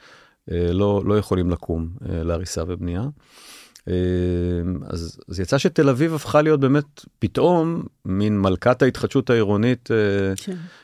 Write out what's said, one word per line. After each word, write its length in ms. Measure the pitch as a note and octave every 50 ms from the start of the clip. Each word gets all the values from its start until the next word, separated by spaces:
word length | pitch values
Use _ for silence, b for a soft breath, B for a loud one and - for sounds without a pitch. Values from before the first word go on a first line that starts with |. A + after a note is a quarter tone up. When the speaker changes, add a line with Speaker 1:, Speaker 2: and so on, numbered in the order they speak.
| b b b b b b b b - -
Speaker 1:
אה, 200 | E2+ E2+ F2 E2+ F2
לא, 280 | F#2 G2+ G2+ G#2 G2+ F#2
לא 120 | F#2+ G#2 G#2+
יכולים 320 | G2+ - G2 F#2 F2+ F2
לקום, 400 | E2+ - - - E2+ E2 E2 E2 F2+ - - -
אה, 140 | F2+ E2 D#2+
להריסה 400 | E2+ E2+ E2+ F#2 F2 - - D#2+ F2+
ובנייה. 360 | F2+ F2 F2+ F2 E2+ F#2 A#2 C#3+ D3 B B B B B B B B B B B B B - -
אה, 60 | F2+ F2+ F2+ F2+ F2+ F2+ F2+ F2+ F2 F2 F2 F2+ F2 F2 E2+ F2+ F#2 - - -
אז, 320 | - E2+ E2 E2 - - - -
אז 100 | - F2
יצא 180 | F#2 - - C#3
שתל 320 | - F#3 - - C#3+ C#3
אביב 240 | C3 A#2+ D#3 E3 D#3+
הפכה 280 | D3 - - - D3+
להיות 180 | D3+ D#3 D#3 C#3+
באמת 460 | C3+ C3 C#3 D3 D3 - _ - - - _ -
פתאום 640 | - G#2 - B2 B2+ E3+ F3+ E3+ D#3+ E3 E3+ E3+ - - _ _ -
מין 340 | - F#2+ G2 G#2 G#2+ G#2+ G2+
מלכת 420 | F#2+ F#2+ F#2 F2+ - B2 B2 -
ההתחדשות 480 | - B2+ A#2+ - - B2+ - C#3 B2+ -
העירונית, 600 | B2 A#2 G#2+ G2 G#2 G2+ A2 B2 B2+ B2 - -
אה, 420 | B2 A2 G#2 G2+ G2 G2+ G2 F#2+ F#2+
Speaker 2:
כן. 200 | F#2+ - - F#3 F3 E3 F3 B B